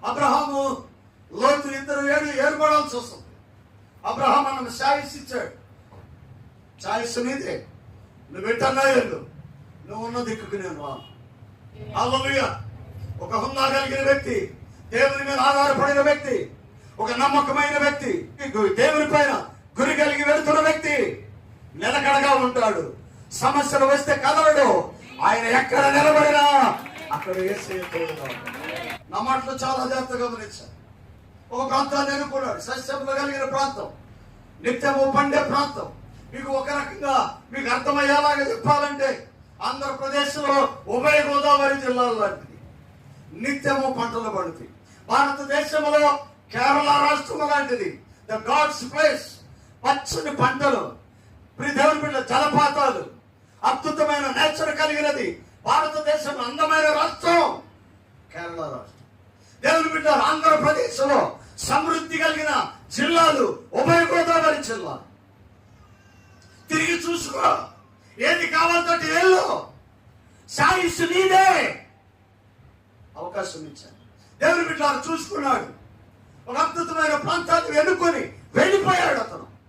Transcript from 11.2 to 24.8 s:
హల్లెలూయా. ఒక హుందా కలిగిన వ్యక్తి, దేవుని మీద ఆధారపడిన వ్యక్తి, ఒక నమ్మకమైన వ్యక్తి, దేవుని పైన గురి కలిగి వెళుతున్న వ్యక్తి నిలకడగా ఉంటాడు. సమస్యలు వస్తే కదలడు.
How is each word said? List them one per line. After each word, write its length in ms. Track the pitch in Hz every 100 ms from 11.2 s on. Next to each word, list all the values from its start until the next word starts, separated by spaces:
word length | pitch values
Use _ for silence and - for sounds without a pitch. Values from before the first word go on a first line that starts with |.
| - - - - - - 214 -
హల్లెలూయా. 640 | 240 269 269 269 262 - - - - - - -
ఒక 120 | -
హుందా 360 | 220 254 269 269
కలిగిన 340 | 269 269 269
వ్యక్తి, 540 | 269 277 - 220 - - - - -
దేవుని 340 | 233 277 277
మీద 160 | 277 277
ఆధారపడిన 600 | 262 277 285 269 277 285
వ్యక్తి, 500 | 277 294 277 226 165 - - - - -
ఒక 120 | 220
నమ్మకమైన 680 | 240 277 277 269 277 294 294
వ్యక్తి, 440 | 285 294 247 - - - 277 214 202
దేవుని 340 | 196 269 302 302
పైన 380 | 302 285 254 - - - -
గురి 140 | 269 285
కలిగి 280 | 294 269
వెళుతున్న 360 | 294 302 302 311
వ్యక్తి 600 | 311 311 302 294 - - - - - - - -
నిలకడగా 580 | 214 277 277 277 277
ఉంటాడు. 600 | 269 247 247 226 190 147 - - - -
సమస్యలు 520 | - 262 285 285 277 269
వస్తే 300 | 277 - 294
కదలడు. 760 | 269 311 311 302 269 180